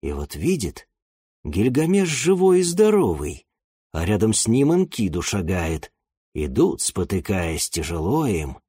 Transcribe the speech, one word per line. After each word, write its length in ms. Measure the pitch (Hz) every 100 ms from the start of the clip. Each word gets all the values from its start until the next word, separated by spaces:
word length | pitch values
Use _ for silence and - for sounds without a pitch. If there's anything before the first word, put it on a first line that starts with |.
И 120 | -
вот 220 | 71 73 71
видит, 520 | 90 185 90 - - _ _ _ _ _
Гильгамеш 640 | - 82 120 127 160 196 185
живой 540 | 139 143 185 185 180
и 20 |
здоровый, 840 | 175 175 214 214 131 78 73 71 _ _ _ _ _
а 140 | 78 87
рядом 280 | 104 110
с 140 | 110 -
ним 260 | 120 139
Энкиду 480 | 175 180 - 101 85
шагает. 720 | - 104 82 92 82 80 - _ _ _ _
Идут, 480 | - 76 65 170 65
спотыкаясь, 880 | - - 90 95 - 95 85 80 -
тяжело 560 | - 78 85 82 147 147
им. 320 | 87 73 67